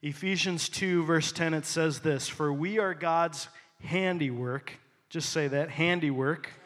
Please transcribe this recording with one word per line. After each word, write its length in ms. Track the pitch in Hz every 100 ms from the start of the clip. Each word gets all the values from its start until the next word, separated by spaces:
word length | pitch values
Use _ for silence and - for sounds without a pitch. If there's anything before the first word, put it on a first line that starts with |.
Ephesians 680 | 147 143 190 190 185 170 -
two, 340 | - 190 175
verse 300 | 160 165 156
ten, 200 | - 165
it 120 | 160 147
says 340 | - 160 143
this, 300 | 160 139 -
"For 240 | - 151
we 260 | 143 170 214
are 140 | 196
God's 560 | 170 170 165 170 151 - - - _
handiwork." 960 | - 175 185 180 143 120 123 135 - - _ _ _
Just 220 | 165 156
say 180 | 165 143
that, 200 | 139 156
handiwork. 800 | 143 165 180 156 131 131 170 - -